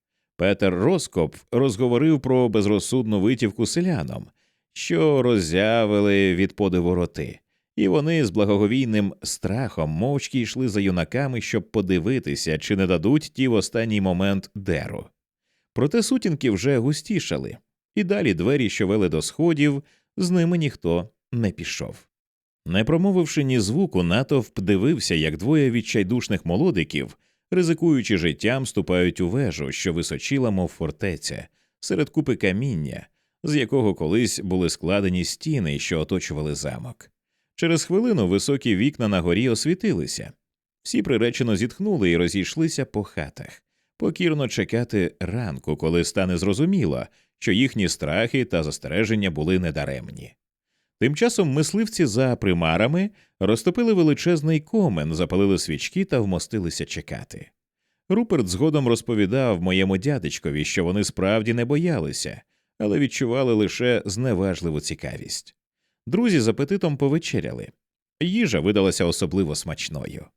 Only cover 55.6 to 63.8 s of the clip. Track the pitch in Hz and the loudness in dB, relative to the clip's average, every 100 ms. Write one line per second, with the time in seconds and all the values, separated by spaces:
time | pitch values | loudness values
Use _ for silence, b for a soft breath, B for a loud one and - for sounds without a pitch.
55.6 | - 73 - 185 190 135 101 85 - 110 | 0 -4 -4 -4 0 0 0 -2 -4 -4
56.6 | 85 - 82 - - 65 - - - _ | -4 -6 -8 -10 -10 -12 -12 -16 -20 _
57.6 | _ _ _ _ - 214 233 160 92 92 | _ _ _ _ -2 -2 2 0 0 0
58.6 | 156 151 123 113 - 110 95 131 127 90 | 2 2 2 2 0 0 2 2 0 0
59.6 | 92 92 95 95 139 135 76 - 82 73 | 2 2 2 2 0 -2 -4 -6 -4 -2
60.6 | 76 101 85 101 95 - 95 110 110 120 | -2 -2 0 0 -2 -2 0 0 0 -2
61.6 | 120 147 175 127 73 - - - - _ | 0 0 0 -2 -4 -6 -8 -12 -18 _
62.6 | _ - 208 180 135 - 123 127 127 110 | _ -4 0 2 0 0 -2 0 2 4
63.6 | 95 - | 2 2